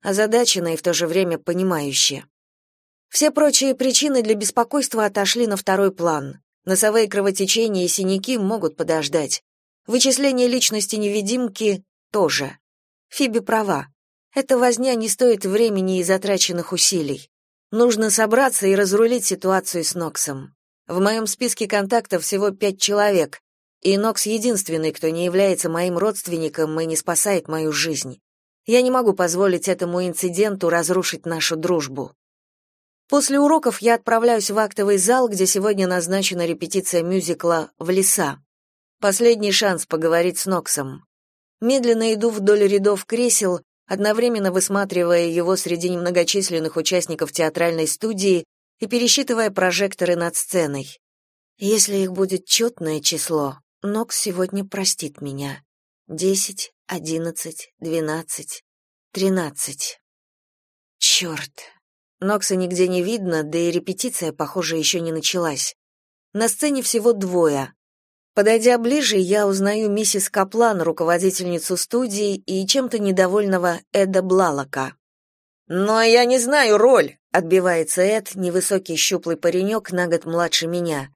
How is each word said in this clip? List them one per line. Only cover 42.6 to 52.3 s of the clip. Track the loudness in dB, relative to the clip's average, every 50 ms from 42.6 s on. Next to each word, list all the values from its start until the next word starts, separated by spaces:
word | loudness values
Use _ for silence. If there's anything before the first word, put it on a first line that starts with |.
| 4 4
рядов | 4 4 2 2 0 0 -2
кресел, | _ -2 0 2 2 2 2 0 0 -2 -2 -6 _ _ _ _
одновременно | _ -4 -2 0 0 2 2 2 0 0 0 -2 0
высматривая | 0 0 0 0 0 -2 -2 0 0 0 2 4 4 4 2 2
его | 0 0 0 0 0
среди | 0 0 -4 -4 -2 -2 -4
немногочисленных | -4 -2 -2 0 2 2 2 2 0 -2 -2 -2 -2 -2 -4 -2 -4
участников | -4 -2 0 0 0 -2 -2 -4 -6 -6 -6
театральной | -2 -2 -2 0 0 0 0 0 0 0 -2 -2
студии | -4 -4 -4 -4 -4 0 2 2 2 2 0 _ _ _ _ _ _ _
и | -6 -2
пересчитывая | 0 0 2 2 2 2 0 -2 0 0 0 0
прожекторы | 0 0 0 0 2 0 -2 -2 -2 -2 -2 0 0
над | 0 -2 -4 -4
сценой. | -6 -8 -4 -2 -2 0 0 -2 -6 -10 -12 -16 _ _ _ _ _ _ _ _ _ _ _ _ _
Если | -2 0 2 2 2 2 2 -2
их | -2 -2
будет | -2 -2 -2 -2